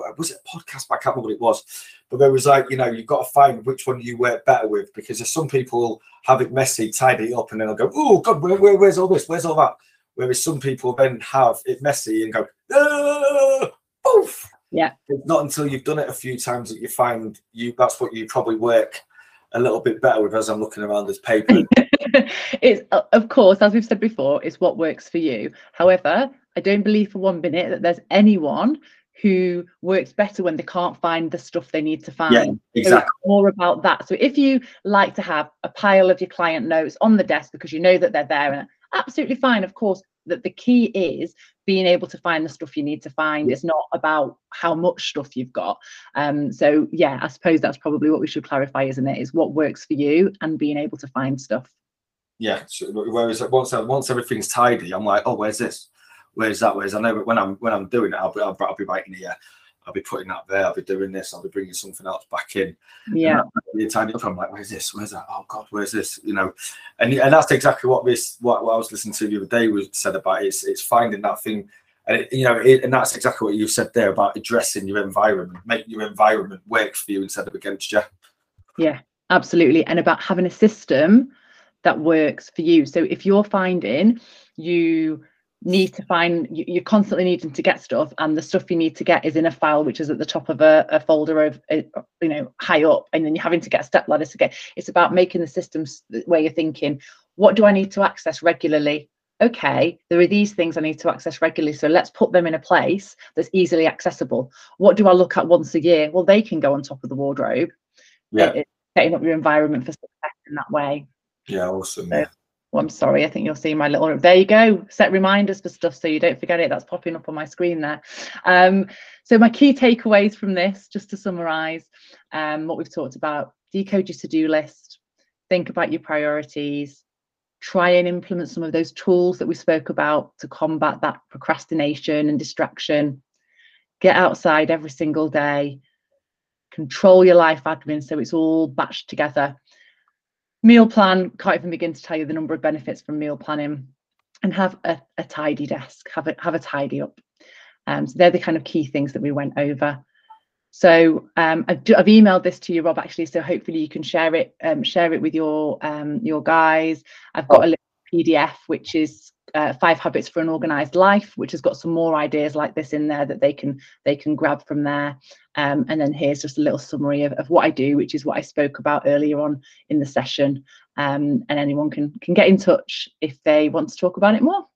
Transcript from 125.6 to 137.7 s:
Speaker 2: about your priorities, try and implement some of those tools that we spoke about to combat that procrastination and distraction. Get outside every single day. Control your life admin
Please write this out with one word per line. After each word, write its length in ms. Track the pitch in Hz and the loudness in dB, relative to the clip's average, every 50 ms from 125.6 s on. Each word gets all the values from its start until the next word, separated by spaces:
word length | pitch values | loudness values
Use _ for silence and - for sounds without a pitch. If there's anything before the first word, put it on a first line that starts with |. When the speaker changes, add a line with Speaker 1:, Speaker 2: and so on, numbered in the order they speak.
| 170 - | -2 -4
Speaker 2:
about 240 | - 175 165 160 151 | -4 -4 -4 -4 -4
your 80 | 165 | -6
priorities, 1040 | - - 156 151 151 151 147 151 147 147 - 147 147 147 143 147 143 139 139 _ _ _ _ _ _ _ _ _ _ _ _ _ | -6 -4 -4 -2 -2 -2 -4 -4 -6 -10 -10 -8 -8 -6 -6 -6 -8 -10 -14 _ _ _ _ _ _ _ _ _ _ _ _ _
try 300 | - - - 190 175 180 | -12 -4 0 2 2 4
and 180 | 180 180 175 175 | 4 4 2 0
implement 400 | 175 175 170 - 196 175 165 - | -4 -6 -8 -8 -8 -6 -6 -8
some 160 | - 170 165 | -8 -8 -8
of 80 | 160 156 | -4 -2
those 180 | 165 165 160 | -2 -2 -2
tools 480 | - - - - 180 180 175 180 180 180 | -6 -6 0 2 2 4 4 2 0 -2
that 80 | - | -4
we 80 | 160 165 | -6 -6
spoke 340 | - - - 160 160 139 - | -4 -2 0 0 0 -2 -6
about 440 | 156 - 147 147 151 143 - - _ - | -4 -2 0 0 0 -2 -2 -6 _ -20
to 100 | - 139 | -18 -16
combat 520 | - - 160 156 160 151 156 151 - - - | -8 -6 -4 -4 -2 0 -2 -2 -2 -2 -6
that 180 | 147 - - _ _ | -6 -6 -8 _ _
procrastination 1000 | - 135 - - 151 - - - 165 160 147 147 151 143 - - 151 147 151 151 | -20 -14 -4 -4 -4 -4 -4 -6 -4 -2 -2 -2 -4 -6 -4 -2 -2 0 0 0
and 120 | 147 139 | 0 -2
distraction. 840 | 151 - - - 120 - - - - - 156 147 147 147 139 135 _ _ _ _ _ _ _ _ _ _ _ _ _ _ _ _ | -4 -6 -4 -4 -4 -4 -4 -10 -4 -2 0 0 0 -2 -4 -8 _ _ _ _ _ _ _ _ _ _ _ _ _ _ _ _
Get 160 | - 185 - | 2 4 4
outside 560 | 175 185 - - - - 175 151 156 156 156 165 | 4 4 2 0 0 0 2 2 2 2 2 -2
every 180 | 160 151 156 | -4 -4 -10
single 380 | 135 - 170 151 151 156 156 151 | -8 -6 -4 -4 -2 -2 -4 -2
day. 500 | 143 151 143 147 143 143 143 143 135 135 _ _ _ _ _ _ _ _ _ _ _ _ _ _ _ _ _ _ - | -2 -2 -2 0 -2 -2 -4 -6 -8 -14 _ _ _ _ _ _ _ _ _ _ _ _ _ _ _ _ _ _ -14
Control 520 | - 156 131 - - - 196 185 185 185 | -12 -12 -12 -8 0 4 6 8 8 8
your 120 | 185 175 | 8 8
life 260 | 175 165 160 156 143 - | 6 6 4 2 0 -4
admin 380 | 160 | -8